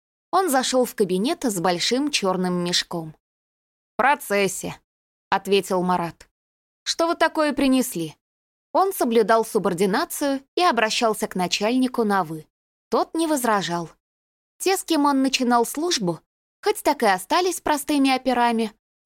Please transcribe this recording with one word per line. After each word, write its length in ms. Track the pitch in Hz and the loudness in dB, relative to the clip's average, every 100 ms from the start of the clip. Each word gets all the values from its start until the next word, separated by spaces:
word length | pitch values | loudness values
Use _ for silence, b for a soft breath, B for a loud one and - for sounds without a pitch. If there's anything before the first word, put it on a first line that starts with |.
| _ _ _ | _ _ _
Он 220 | 349 381 | 0 2
зашёл 340 | 269 254 254 247 | 2 2 2 0
в 80 | |
кабинет 500 | - 180 185 233 349 | 0 -2 0 -2 -2
с 160 | 262 202 | -2 -2
большим 520 | 175 175 - 247 285 | 0 0 -2 -2 -2
чёрным 520 | - 196 185 185 180 | -2 0 0 0 -2
мешком. 520 | 175 175 - 175 160 - _ _ _ _ _ _ _ | -2 -2 -4 -8 -10 -14 _ _ _ _ _ _ _
«В 20 | - | -2
процессе», — 840 | 240 285 - 202 196 - 175 - _ _ _ _ _ | 0 0 -2 -2 -2 -4 -10 -12 _ _ _ _ _
ответил 500 | 190 190 196 185 185 | -4 2 0 2 0
Марат. 480 | 180 180 170 - - _ _ _ _ _ | 0 0 -2 -8 -20 _ _ _ _ _
«Что 240 | - - 330 | -6 -2 0
вы 80 | 339 | 2
такое 380 | 320 320 302 | 2 2 0
принесли?» 640 | 277 269 262 240 180 160 - _ _ _ _ _ | 2 2 2 0 -4 -8 -10 _ _ _ _ _
Он 220 | 294 381 | 0 0
соблюдал 520 | 381 254 226 208 226 220 | 0 2 4 4 4 2
субординацию 1000 | 220 190 175 196 220 339 - 285 269 - | -2 -2 0 0 0 -2 -2 -2 -2 -4
и 80 | - | 0
обращался 680 | 349 277 220 - 233 208 208 | 2 2 0 0 0 0 -4
к 80 | 190 | -4
начальнику 680 | 175 - 208 254 254 247 | -2 -2 0 2 0 0
на 200 | 214 196 | 0 0
«вы». 220 | 160 160 - _ _ _ _ | -2 -8 -14 _ _ _ _
Тот 220 | 240 359 | -2 0
не 120 | 330 330 | -2 0
возражал. 640 | 302 240 208 165 175 165 - _ _ _ _ _ - | 0 2 0 0 -4 -6 -14 _ _ _ _ _ -6
Те, 180 | 359 381 | -2 -2
с 80 | |
кем 220 | - 320 285 | 0 0 2
он 160 | 269 | 2
начинал 440 | 269 - 247 240 233 | 0 0 2 2 0
службу, 540 | - 339 294 180 165 _ _ _ _ | -2 -4 -2 -4 -6 _ _ _ _
хоть 220 | - 427 | -4 -2
так 200 | - 285 | -2 0
и 20 | 226 | 2
остались 560 | 185 - 320 370 339 | 0 0 0 0 -2
простыми 500 | - 302 - 294 269 | -2 -2 0 0 2
операми, 640 | 262 262 240 240 226 220 - _ _ | 0 0 0 0 0 -4 -8 _ _